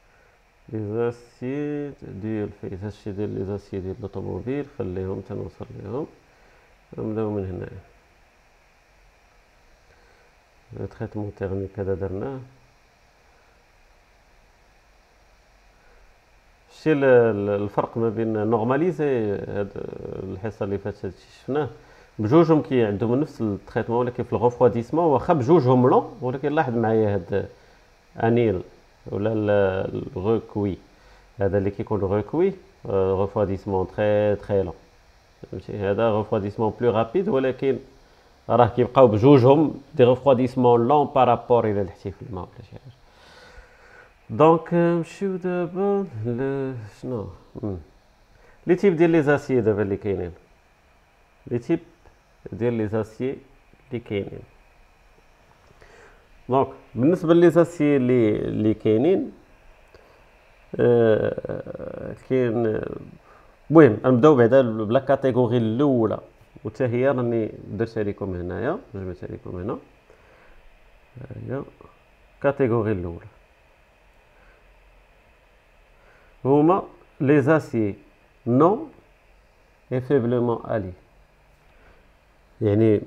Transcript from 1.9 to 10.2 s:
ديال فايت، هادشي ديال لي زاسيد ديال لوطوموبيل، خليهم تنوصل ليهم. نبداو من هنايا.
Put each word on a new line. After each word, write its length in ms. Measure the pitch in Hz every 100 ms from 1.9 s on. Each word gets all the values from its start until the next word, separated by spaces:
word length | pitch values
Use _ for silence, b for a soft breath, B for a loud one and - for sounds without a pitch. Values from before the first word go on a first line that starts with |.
| 139
ديال 480 | - 98 107 110 101 101
فايت، 220 | 107 95
هادشي 280 | 101 - 107
ديال 180 | 98 104
لي 160 | 104 95
زاسيد 380 | 98 - 98
ديال 120 | 92 92
لوطوموبيل، 640 | 98 98 98 95 107 143 143 -
خليهم 440 | 98 90 95 104
تنوصل 440 | 98 101 98 - 107 113
ليهم. 240 | 101 123 170 - b b b b b b _ -
نبداو 340 | 110 110 107
من 140 | 104 95
هنايا. 360 | 95 98 92 - _ _ _ _ _ _ _ _ _ _ _ _ _ _ _ _ _ _ _ b b b b